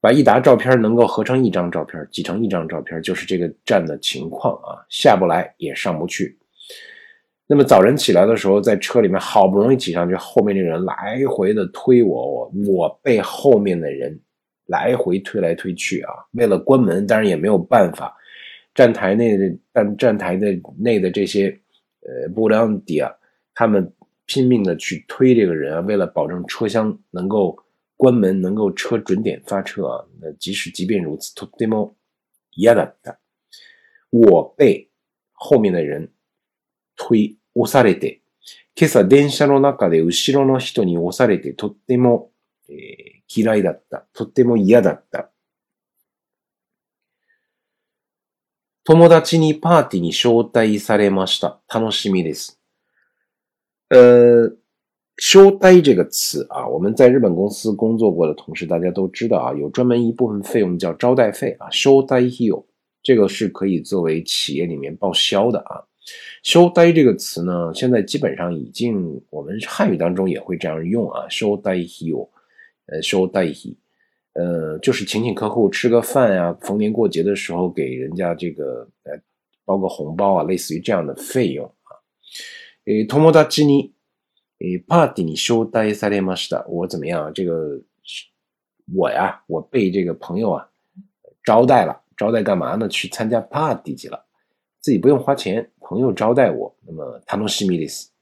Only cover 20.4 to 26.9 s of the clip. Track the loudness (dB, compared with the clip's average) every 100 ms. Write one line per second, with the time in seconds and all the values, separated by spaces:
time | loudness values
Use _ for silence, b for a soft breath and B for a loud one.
20.4 | -2 -4 -8 -6 0 0 0 -2 -2 0
21.4 | -2 -4 _ _ _ _ -16 -10 -8 -2
22.4 | 0 2 0 -2 -4 -4 -4 -10 _ _
23.4 | _ -2 2 2 -2 _ _ _ -6 0
24.4 | 2 2 0 -4 -8 -12 _ 0 4 4
25.4 | 4 0 -4 -6 -4 -2 -2 -4 -4 -6
26.4 | -10 -6 -4 -2 -2